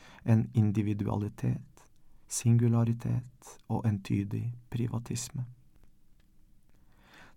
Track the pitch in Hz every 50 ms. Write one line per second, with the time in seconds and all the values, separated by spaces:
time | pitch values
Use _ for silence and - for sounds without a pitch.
0 | - - - - - - 113 110 117 120 - 117 107 104 98 107 104 101 104 101
1 | 104 104 107 104 104 104 - - - 123 123 - - - - - - - - -
2 | - - - - - - - - - 120 117 117 120 117 113 117 117 113 117 117
3 | - 120 120 120 120 - - _ - - - - - - 113 - - 107 104 101
4 | 95 - 117 104 101 101 110 110 110 120 120 - - - - 120 120 117 117 117
5 | 120 - 117 117 - - - 127 127 - - - - - - - - - - -
6 | - - - - _ _ _ - - _ - - - _ - - - - - -
7 | - - - - - - -